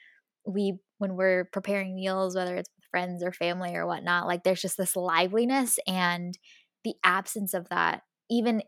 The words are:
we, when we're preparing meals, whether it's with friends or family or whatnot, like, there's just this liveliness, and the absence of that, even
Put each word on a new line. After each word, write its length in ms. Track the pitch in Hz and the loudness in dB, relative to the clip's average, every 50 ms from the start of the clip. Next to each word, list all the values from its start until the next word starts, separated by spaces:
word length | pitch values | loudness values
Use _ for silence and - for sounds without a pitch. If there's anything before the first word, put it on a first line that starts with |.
| - - _ _ _ _ _ _ - | -20 -20 _ _ _ _ _ _ -10
we, 340 | 208 185 208 202 196 180 185 _ _ _ | -6 -2 0 0 0 -2 -4 _ _ _
when 180 | - 202 190 185 | -6 -6 -4 -2
we're 300 | 180 190 190 185 185 180 | 2 4 4 4 4 2
preparing 500 | - - 196 - 202 202 196 190 190 185 | -2 -4 -6 -4 -2 -2 -2 -2 -4 -6
meals, 400 | 185 190 190 190 190 190 185 180 | -4 -2 -2 0 0 0 0 0
whether 200 | 185 180 180 180 | -2 -2 -2 -2
it's 140 | 175 175 - _ | -4 -6 -8 _
with 100 | _ _ _ | _ _ _
friends 340 | - 180 180 180 180 175 175 | -4 -2 -2 -2 -4 -4 -4
or 80 | 180 | -4
family 440 | 180 - 170 175 175 185 180 175 175 | -4 -2 -2 -2 -2 -2 -4 -4 -4
or 100 | 170 170 | -2 -2
whatnot, 420 | 175 170 - 175 175 175 175 175 | -2 -4 -4 0 0 0 0 2
like, 160 | 180 175 175 - | 0 -2 0 2
there's 180 | 190 185 - | 2 2 2
just 160 | - 175 - | 0 -4 -2
this 180 | - 185 - - | -2 -2 -2 -2
liveliness, 800 | 185 180 180 170 165 180 185 202 226 240 247 269 277 254 226 - - - | -2 0 2 2 2 2 4 2 2 2 2 2 2 2 2 0 -2 -2
and 500 | 196 185 185 180 175 175 175 175 180 180 - _ - - - _ _ _ _ - | -2 0 2 2 2 0 0 -4 -8 -8 -10 _ -20 -20 -20 _ _ _ _ -6
the 120 | 220 - - - | -6 -4 2 2
absence 500 | 185 180 190 190 - - 220 202 180 - | 2 2 2 -2 -4 -4 -4 -4 -2 -2
of 160 | 180 175 - | -4 -4 -2
that, 340 | 170 170 165 - - - - _ _ _ _ - | 0 2 2 2 2 -2 -6 _ _ _ _ 0
even 320 | 233 240 214 240 226 214 - | 0 2 2 2 2 0 0